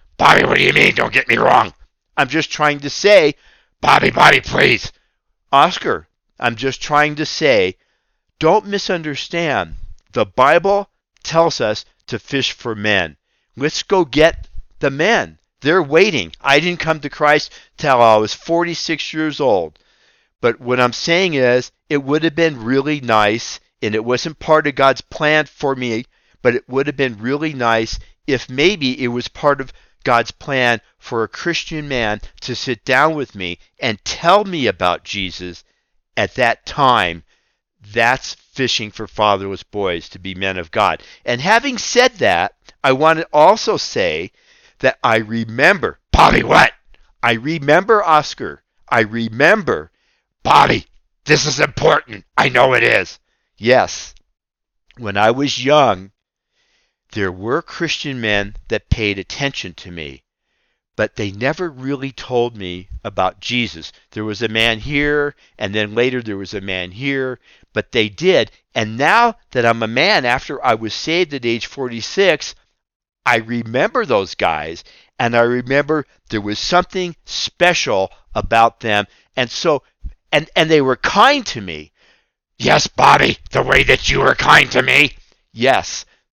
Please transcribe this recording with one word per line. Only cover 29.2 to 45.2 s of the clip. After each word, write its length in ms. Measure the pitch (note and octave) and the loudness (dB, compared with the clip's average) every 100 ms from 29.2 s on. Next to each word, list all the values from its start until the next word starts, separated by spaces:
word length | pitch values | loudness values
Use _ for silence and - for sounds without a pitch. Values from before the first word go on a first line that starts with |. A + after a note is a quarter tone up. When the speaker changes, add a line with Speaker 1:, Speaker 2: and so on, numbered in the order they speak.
| - | -8
Speaker 2:
part 340 | - D3 C#3 | -2 -2 -2
of 100 | C3 - _ _ | -6 -14 _ _
God's 280 | - A#2+ A#2 | 0 0 0
plan 500 | - - C3+ B2 A2+ _ _ | -8 -6 0 0 0 _ _
for 240 | - A#2 | -8 -4
a 60 | G#2+ | -4
Christian 600 | - F3 E3 - D#3 C#3+ | -6 -6 -6 -6 -10 -6
man 340 | C3 A2 G#2+ - - | -2 -2 -4 -8 -16
to 160 | - A#2 | -10 -8
sit 280 | - A#2 | -6 -6
down 300 | - C3 D#3 | 0 2 2
with 220 | D#3 B2 G2+ | 0 -8 -8
me 240 | F2+ F2 _ - | -10 -10 _ -8
and 240 | B2 G#2+ | -6 -6
tell 400 | - - E3+ G3+ | -8 -4 2 2
me 220 | F#3+ E3+ A#2 | 2 -2 -2
about 380 | F2+ F2+ E2+ | 0 -2 -2
Jesus 600 | - G2 F#2 - F2+ E2+ _ _ _ _ _ - | -6 -8 -8 -10 -12 -14 _ _ _ _ _ -4
at 160 | G2+ - | -4 0
that 300 | A#2+ A#2 - | 0 -2 -6
time. 580 | - C3+ A#2 F2+ E2+ - _ _ _ _ _ G#2 | 0 2 4 0 -4 -16 _ _ _ _ _ -8
That's 400 | A2+ A#2 C3 - | 0 2 0 -4
fishing 560 | - _ - B2+ - A2 | -16 _ -6 -4 -2 -6
for 160 | - G#2+ | -12 -14
fatherless 560 | - G#2 G2 G2 F#2+ | 0 2 2 -2 -10
boys 480 | - G#2 G2 E2+ - | -12 -6 -4 -4 -8
to 100 | F#2+ | -16
be 140 | F#2 | -14
men 240 | F#2 G2 F#2 | -8 -6 -6
of 140 | E2+ | -6
God. 320 | A2 G2 D#2 - - | 0 0 -2 -10 -14
And 160 | - A#2+ | -6 -4
having 380 | E3 A3+ C#4 A#3 | 0 0 0 -8
said 360 | - A#3+ B3 | -2 2 2
that, 420 | G#3+ A2+ E2+ F#2 _ _ _ | 2 0 2 0 _ _ _
I 100 | C#3 | 0
want 260 | C3 D#3 D#3+ | 2 2 2
to 80 | E3 | 0
also 460 | D3+ E3 A3+ - F3 | 4 4 4 0 -4
say 540 | - A#2+ F2+ D#2 F#2 _ _ _ _ - | -4 -2 -2 -2 -8 _ _ _ _ -2
that 180 | C3 - | -2 0
I 140 | A#2+ | 0
remember. 840 | A2+ | 0